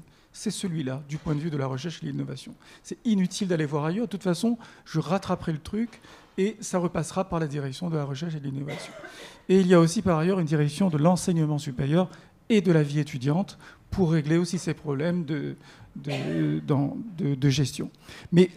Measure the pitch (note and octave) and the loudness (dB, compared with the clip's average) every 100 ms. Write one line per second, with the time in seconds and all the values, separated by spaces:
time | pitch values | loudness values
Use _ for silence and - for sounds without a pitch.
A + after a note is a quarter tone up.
0 | - _ _ - A3 - G3 D#3+ C3 C3+ | -18 _ _ -8 -6 -4 -4 -4 -4 -6
1 | C#3+ D3+ E3 D3 E3 D3 C3+ C3 E3+ D#3+ | -8 -6 -4 -2 -2 -2 -4 -4 -8 -8
2 | D3+ C#3 C#3 C3+ - - - - - - | -8 -6 -6 -10 -14 -20 -20 -20 -14 -6
3 | A#3 G3+ F3+ - G3 E3 D3 D3+ D#3 F#3+ | 0 2 2 0 -2 0 0 -2 -2 -2
4 | A#3 F#3+ F#3 E3+ A#3 A#3 - - - D#3 | -4 -4 -2 0 0 -2 -8 -20 -6 -4
5 | - F#3+ F#3+ F3 - D#3 - G#3 A#3 - | 0 -2 -2 -4 -4 -6 -6 -6 -6 -8
6 | - - - - G3 G#3 G3 F#3 E3+ E3+ | -20 -20 -10 -2 -2 -2 -4 -2 -2 -2
7 | D3 F#3+ F#3+ E3+ D#3 D3 C3+ C3 F3 D#3 | -4 -4 -2 -2 -2 -4 -6 -6 -4 -4
8 | C#3 C3+ E3+ D3+ C#3 C#3 C#3+ - - - | -4 -6 -6 -6 -6 -8 -8 -10 -12 -16
9 | - - - - - F#3+ F#3 F3 E3 A3 | -18 -18 -20 -6 4 6 8 8 8 4
10 | F#3 D#3+ E3+ F#3+ D3+ D#3 D3 - F#3+ D3+ | 2 2 2 0 2 2 2 2 2 4
11 | E3 F3 - E3 D3+ D3 D3 B2 C#3 E3 | 4 4 2 2 2 -2 -4 -4 0 2
12 | F#3 - - _ - G#3+ F3+ D#3+ C#3+ D3 | 0 -4 -20 _ 2 2 6 4 4 0
13 | C#3+ C3 C3+ E3 G3+ - - - - G3 | -2 -2 0 0 -2 -8 -20 -20 -6 0
14 | E3 E3 D3 E3+ F3 F3+ D#3+ D3 D3+ C3+ | 2 2 4 2 2 -2 -4 -6 -4 -2
15 | F3 F3 D3 D3+ C#3+ C3+ - - - - | 0 -2 -2 -4 -4 -10 -16 -20 -18 -12
16 | C#3+ C3+ C#3+ D#3+ D3+ D#3 D3+ C#3 C#3 - | -6 -4 -2 0 0 0 0 0 0 -4
17 | A3+ E3 D3 C3+ C#3+ C3 C3 - - - | -10 -4 -2 2 2 2 0 -4 -10 -12
18 | - - - F3 F#3 | -20 -16 2 6 6